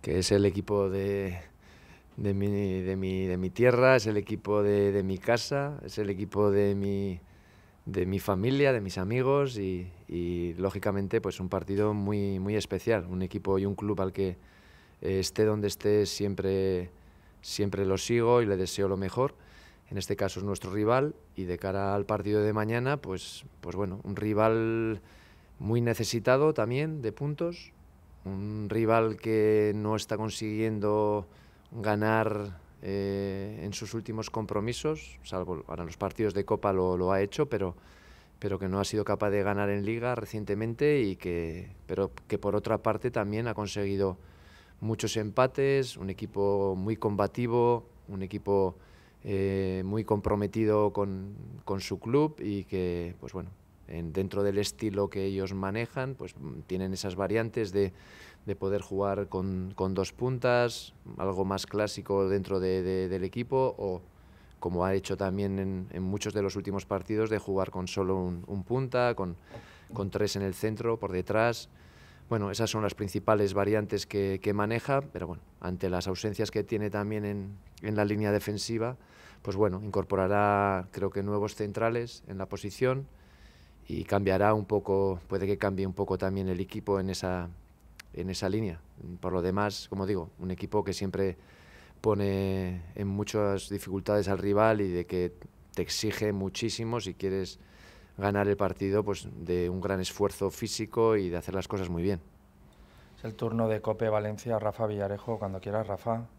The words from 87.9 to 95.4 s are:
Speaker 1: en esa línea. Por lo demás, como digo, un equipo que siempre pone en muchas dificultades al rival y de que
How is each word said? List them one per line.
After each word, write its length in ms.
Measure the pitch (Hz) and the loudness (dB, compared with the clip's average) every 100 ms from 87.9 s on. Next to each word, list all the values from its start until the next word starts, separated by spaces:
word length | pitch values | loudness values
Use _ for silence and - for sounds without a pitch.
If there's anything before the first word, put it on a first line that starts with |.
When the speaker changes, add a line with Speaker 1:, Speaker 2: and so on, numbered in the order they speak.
| - - | -20 -16
Speaker 1:
en 160 | - 92 | -8 -6
esa 180 | 90 98 | -2 -2
línea. 320 | 104 107 82 - - - 87 | 0 -2 -6 -14 -16 -14 -6
Por 140 | 92 | -2
lo 80 | 90 | 0
demás, 460 | 87 98 104 101 - | 0 2 0 -2 -8
como 160 | 98 95 | -4 -2
digo, 240 | 98 82 - | -2 -4 -8
un 120 | 92 | -8
equipo 320 | 90 98 104 | -6 -2 0
que 100 | 98 | 0
siempre 420 | 90 98 90 98 85 - - - - - - | -4 -4 0 -2 -2 -16 -20 -20 -20 -20 -2
pone 840 | 107 101 101 98 98 95 92 90 85 - | 2 2 2 2 0 0 -2 -6 -8 -6
en 120 | 101 | -4
muchas 600 | 98 104 107 104 98 - | -2 -2 0 2 0 -4
dificultades 580 | 101 - 95 92 104 95 | -8 -4 -4 2 2 2
al 80 | 95 | 0
rival 420 | 101 101 113 110 | 2 6 6 4
y 80 | 95 | 2
de 160 | 87 85 | 0 0
que 280 | 92 87 - | 0 0 -4